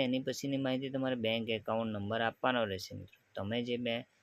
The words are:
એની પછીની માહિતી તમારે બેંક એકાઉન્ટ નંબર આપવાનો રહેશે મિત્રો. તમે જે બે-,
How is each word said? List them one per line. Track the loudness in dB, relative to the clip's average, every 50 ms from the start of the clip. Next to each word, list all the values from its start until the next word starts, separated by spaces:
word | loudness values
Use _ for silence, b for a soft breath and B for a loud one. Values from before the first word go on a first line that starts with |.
| 6
એની | 6 2 2
પછીની | 0 -2 -2 -2 -2 -2 0
માહિતી | 0 2 0 0 0 -2 -2
તમારે | -2 0 0 0 0
બેંક | 2 2 2 2 2 0 0
એકાઉન્ટ | -2 -2 0 0 0 0 0 0
નંબર | -2 -2 -2 0 0 2
આપવાનો | 2 2 0 2 2 2 4 4 2
રહેશે | 2 0 -4 -6 -8 -10
મિત્રો. | -12 -12 -14 -18 -20 _ _ _
તમે | -6 -4 -2 -2 -2
જે | 0 -2 -2
બે-, | -2 0 0 0 -2 -4 -8 _ _